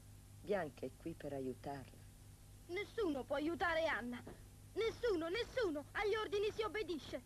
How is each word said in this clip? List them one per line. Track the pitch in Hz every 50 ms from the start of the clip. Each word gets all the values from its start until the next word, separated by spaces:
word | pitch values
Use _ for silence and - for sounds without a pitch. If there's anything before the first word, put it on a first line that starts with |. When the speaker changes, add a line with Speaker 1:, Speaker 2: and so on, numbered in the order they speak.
| - - - - - - - - -
Speaker 1:
Bianca | 170 208 190 160 139 - - 127
è | 131 - -
qui | - 165 160
per | - - 143
aiutarla. | 139 135 131 131 123 - - 143 139 135 - - - - - - - - - - - - - - - - - -
Speaker 2:
Nessuno | 349 403 381 - - 466 415 330 285 254 240
può | - 277
aiutare | 302 302 330 339 - 381 349 320 320 330
Anna. | 294 247 208 240 240 247 240 - - - - - - - - - - -
Nessuno, | 349 453 440 - - 466 480 370 311 330 339
nessuno. | 381 466 440 - - 508 453 349 285 294 277 -
Agli | - 349 440 403 453
ordini | 440 440 302 392 415 415 415
si | - 427
obbedisce. | 440 381 339 427 392 330 339 - - - 320 262 -